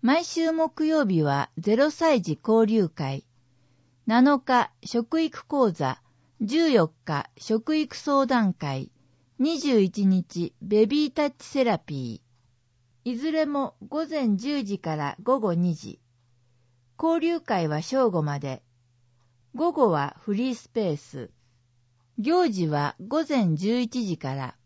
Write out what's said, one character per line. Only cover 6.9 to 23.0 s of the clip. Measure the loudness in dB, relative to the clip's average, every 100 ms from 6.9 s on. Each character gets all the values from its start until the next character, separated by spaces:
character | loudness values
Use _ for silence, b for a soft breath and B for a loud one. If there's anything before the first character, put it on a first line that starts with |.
| _ -6
日、 | -6 -6 -16
食 | -4 -4 0 -2
育 | -2 -6
相 | -2 0 2
談 | 2 2
会。 | 0 -6 -6 -8 _ _ _ _ _
二 | -2 0
十 | 2 4
一 | 4 2 2
日、 | 2 0 -6 -8 _
ベ | -2 2 4
ビ | 2 0
ー |
タ | 0 -4
ッ | -4
チ | -8
セ | -2
ラ | 0 0
ピ | -4 -8 -8 -10 _ _ _ _ _ _ _ _ -8
ー。 |
い | -6
ず | -2
れ | 0 0
も | -2 -4 -8 -10
午 | -6 -4
前 | -2 0 0
十 | 0 -4
時 | -4 -6
か | -4 -4
ら | -6 -6
午 | -2 0
後 | 0
二 | 0 0
時。 | -2 -8 -18 _ _ _ _ _ _ _ _ _ _
交 | 0 0
流 | 0 -2
会 | -2 -2 0
は | -4
正 | -2 0 2
午 | 2
ま | -2 -4
で。 | -8 -10 _ _ _ _ _ _ _ _ _ -4
午 | -4
後 | 2 2
は | 2 -2 -8
フ | -6
リ | -4 -2
ー | -6
ス | -8
ペ | -4 -2
ー | -4
ス。 | -8 -14 -14 _ _ _ _ _ _ _ _ -6
行 | 0 2 2
事 | 0 0
は | 0 -2 -6